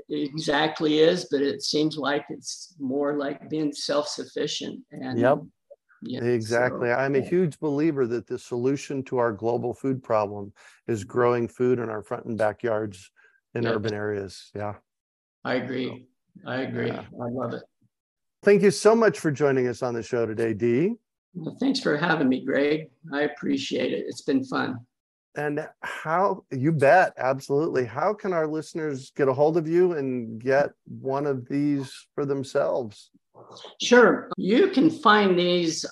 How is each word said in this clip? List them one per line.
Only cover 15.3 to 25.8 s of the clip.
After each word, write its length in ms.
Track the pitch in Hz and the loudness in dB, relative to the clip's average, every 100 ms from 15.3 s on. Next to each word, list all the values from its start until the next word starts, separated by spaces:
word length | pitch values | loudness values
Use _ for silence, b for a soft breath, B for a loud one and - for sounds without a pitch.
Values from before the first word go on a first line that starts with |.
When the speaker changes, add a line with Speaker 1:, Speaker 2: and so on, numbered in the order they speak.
| _ | _
Speaker 1:
I 120 | 127 127 | -6 -4
agree. 520 | 123 127 123 - - _ _ - | -4 -6 -6 -10 -18 _ _ -18
Speaker 2:
So, 60 | - | -10
Speaker 1:
I 120 | 127 | -8
agree. 260 | 127 120 120 | -6 -6 -6
Speaker 2:
yeah. 140 | 117 | -6
Speaker 1:
I 280 | - - 147 | -12 -10 -8
love 240 | 131 120 | -6 -6
it. 100 | 123 - _ _ _ _ _ _ _ | -8 -14 _ _ _ _ _ _ _
Speaker 2:
Thank 180 | 202 202 | 4 6
you 100 | 196 | 6
so 240 | - 214 226 | 4 4 6
much 240 | 220 - | 4 2
for 120 | 165 | -2
joining 360 | 135 143 135 123 | 0 2 2 0
us 160 | 117 | -2
on 100 | 123 | -4
the 100 | 117 | -4
show 220 | 104 120 113 | -4 -2 -2
today, 280 | 110 113 | -2 -2
Dee. 420 | 104 120 120 185 233 _ _ _ | 0 2 2 2 -2 _ _ _
Speaker 1:
Well, 220 | 180 160 - | -12 -12 -4
thanks 200 | 277 - | -2 0
for 180 | - 147 | 0 0
having 320 | 175 160 131 | 0 2 2
me, 140 | 131 | 0
Greg. 460 | 135 135 147 156 156 _ 160 | 0 0 2 0 -4 _ -8
I 80 | 139 | -2
appreciate 720 | 147 - - 139 - 160 127 | -2 -4 -4 -4 -2 -4 -2
it. 120 | - - | -4 -6
It's 140 | - | -8
been 200 | - 135 | -2 -2
fun. 340 | 131 143 120 120 - _ _ _ _ 151 | 0 -4 -4 -6 -14 _ _ _ _ -6
Speaker 2:
And 300 | 147 147 156 - | -4 -4 -8 -12